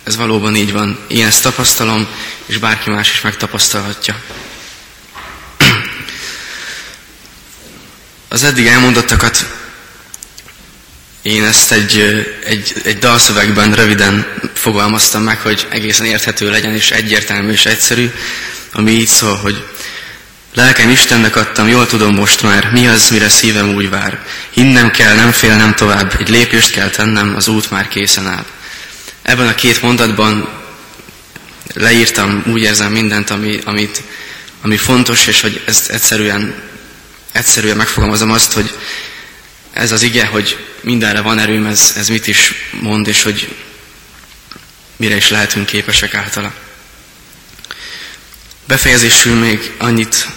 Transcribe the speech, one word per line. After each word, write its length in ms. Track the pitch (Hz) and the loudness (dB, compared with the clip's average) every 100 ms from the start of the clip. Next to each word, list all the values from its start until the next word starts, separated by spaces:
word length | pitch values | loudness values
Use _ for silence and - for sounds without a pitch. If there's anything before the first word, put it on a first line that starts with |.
ez 120 | - 107 | -6 -2
valóban 400 | 117 110 107 107 | 0 0 2 0
így 160 | 104 | 0
van. 280 | 101 104 101 - | -2 -2 -4 -4
Én 180 | 117 110 | 0 2
ezt 180 | 110 | 2
tapasztalom, 640 | 131 123 127 - 113 110 104 - - - - | 0 0 0 0 0 0 -2 -6 -14 -14 -10
és 120 | 110 | -4
bárki 320 | 113 107 - | -2 -2 -2
más 220 | 104 104 | -2 0
is 100 | - | -2
megtapasztalhatja. 920 | 107 101 107 107 - 104 101 101 - 107 - - - - - - - - - - - - - - | -4 -4 -6 -2 -2 -2 -6 -6 -6 -8 -10 -16 -16 -18 -20 -20 -20 -20 -20 -20 -18 -18 -20 -2
<clears throat> 80 | - - - - - - - - - - - - - - - - - - - - - - - - - - - | 0 0 -6 -12 -14 -14 -14 -14 -14 -14 -14 -14 -16 -20 -20 -20 -20 -20 -20 -20 -20 -20 -20 -20 -20 -20 -8
Az 160 | 117 | -2
eddig 240 | 147 127 117 | 0 2 4
elmondottakat 760 | 123 127 120 120 117 113 - - - - - - - - - - - - - - - - - - - | 6 6 4 2 2 2 0 -4 -10 -16 -20 -20 -20 -20 -20 -20 -20 -20 -20 -20 -20 -20 -20 -20 -14
én 220 | 107 107 | -2 0
ezt 280 | 107 110 - | 2 2 2
egy, 260 | 113 104 107 | 2 2 2
ö, 220 | 104 107 107 - - | 2 2 -2 -8 -6
egy, 280 | 107 107 - | -4 -4 -6
egy 140 | - 104 | -4 0
dalszövegben 760 | 120 117 - 104 104 104 104 | 2 4 2 2 2 4 4
röviden 520 | 107 110 104 101 101 107 - - | 4 4 4 2 2 -2 -8 -8
fogalmaztam 720 | - - 104 104 107 - 113 | -4 -2 0 0 2 0 2
meg, 160 | 110 110 | 0 0
hogy 280 | - 104 - | -2 -2 -2
egészen 360 | 117 107 104 113 | -4 -2 -2 0
érthető 440 | 107 - 107 104 | -2 -2 -2 0
legyen, 240 | 107 107 | 0 0
és 180 | 107 - | 0 0
egyértelmű 600 | 113 110 107 104 101 101 | 0 0 0 0 -2 0
és 140 | 107 - | 2 2
egyszerű, 460 | 110 - 120 120 - - - - - - | 2 0 0 0 -4 -10 -10 -10 -14 -10
ami 180 | - 107 | -2 2
így 160 | 113 113 | 2 2
szól, 280 | - 110 101 | 2 2 -2
hogy 320 | 104 104 - - - - - - - - - | -2 -6 -8 -14 -14 -14 -16 -20 -20 -20 -10
„Lelkem 360 | - 123 127 113 | 2 2 4 4
Istennek 460 | 131 - 120 110 113 | 4 4 4 2 2
adtam, 320 | 107 - 107 | -2 2 4
jól 200 | 123 120 | 4 4
tudom 260 | 113 107 | 2 4
most 280 | 101 101 - | 4 2 2
már, 300 | 110 101 104 | 2 2 2
mi 160 | 120 123 | 4 4
az, 220 | 113 104 | 4 4
mire 200 | 110 104 | 4 4
szívem 440 | - 117 107 101 | 4 2 2 0
úgy 160 | 101 98 | 0 -2
vár. 300 | 98 101 95 - - - | -2 -4 -6 -12 -14 -6
Hinnem 420 | - 131 123 117 | 2 6 6 4
kell, 240 | - 110 107 | 4 4 4
nem 160 | 117 | 4
félnem 440 | 120 117 107 107 104 | 4 4 4 4 4
tovább, 400 | 107 101 95 - | 2 2 0 -2
egy 100 | 107 | 0
lépést 420 | 117 120 113 113 | 2 4 4 2
kell 180 | - 98 | 0 -2
tennem, 460 | - 107 107 104 101 | 0 0 2 0 0
az 120 | 95 | 0
út 240 | 107 - | 0 -2
már 160 | 98 98 | -4 -4
készen 400 | - 101 - 95 | -2 0 0 -2
áll.” 180 | 92 - - - - - - - - | -6 -10 -16 -18 -18 -18 -18 -20 -12
Ebben 260 | - 123 120 | -2 0 2
a 80 | 110 | 2
két 260 | 127 113 | 0 2
mondatban 680 | 120 120 117 107 107 107 - - - - - - - - - - - - - | 2 2 2 2 2 0 -4 -10 -18 -20 -20 -20 -20 -20 -20 -20 -20 -20 -14
leírtam, 680 | - 113 117 113 - 98 101 - | -2 4 4 4 2 0 0 0
úgy 140 | 113 | 0
érzem, 300 | 110 104 104 | 2 2 0
mindent, 380 | 110 110 104 101 | 0 0 0 -2
ami, 300 | 104 107 107 - | -4 -4 -4 -4
amit, 360 | 104 104 - - - - - - - | -4 -4 -6 -12 -18 -18 -18 -20 -10
ami 160 | 104 107 | -2 0
fontos, 500 | - 127 117 117 - | 2 2 2 2 2
és 140 | 107 | 2
hogy 200 | 110 107 - | 0 -4 -2
ezt 240 | 107 - | -2 -2
egyszerűen, 640 | 113 - 110 107 101 104 78 - - - - - - - | -2 0 0 0 0 -4 -8 -14 -18 -20 -20 -20 -20 -6
egyszerűen 460 | 113 120 - 107 104 | -4 0 0 0 0
megfogalmazom 540 | - - 107 107 110 | 0 2 0 2 2
azt, 220 | 113 - | 2 2
hogy 180 | - 107 - - - - - - - - - - | 0 -2 -6 -12 -12 -12 -16 -20 -20 -20 -20 -12
ez 180 | - 117 | -6 -2
az 100 | 110 | 0
ige, 240 | 120 117 107 | 0 0 0
hogy 320 | 107 101 - - - | 0 -2 -6 -10 -12
mindenre 400 | - 120 110 104 | -4 0 0 0
van 180 | 107 110 | 0 0
erőm, 260 | 107 107 107 | 0 0 0
ez, 280 | 107 - - | 2 0 0
ez 120 | 104 | -2
mit 180 | 113 - | -2 0
is 260 | 104 - - - - | 0 0 -2 -10 -8
mond, 260 | 113 107 104 | -2 0 0
és 160 | 104 | 0
hogy 320 | 110 104 - - - - - - - - - - - - - - - - | 0 -2 -6 -10 -18 -20 -20 -20 -20 -20 -20 -20 -20 -20 -20 -20 -20 -4
mire 200 | 113 101 | 0 2
is 140 | - | 2
lehetünk 360 | 107 104 107 101 | 2 0 0 -2
képesek 480 | 107 101 104 104 | -4 0 -2 0
általa. 400 | 104 101 - 101 - - - - - - - - - - - - - - - - - - - - - - | -4 -4 -6 -8 -10 -20 -20 -20 -20 -20 -20 -20 -20 -20 -20 -20 -18 -16 -16 -18 -20 -20 -20 -20 -20 -4
Befejezésül 640 | 131 139 123 117 117 120 117 | -2 2 2 4 4 4 4
még 360 | 117 107 - - | 2 0 -4 -4
annyit 500 | 120 113 110 - - | 0 0 0 -2 -4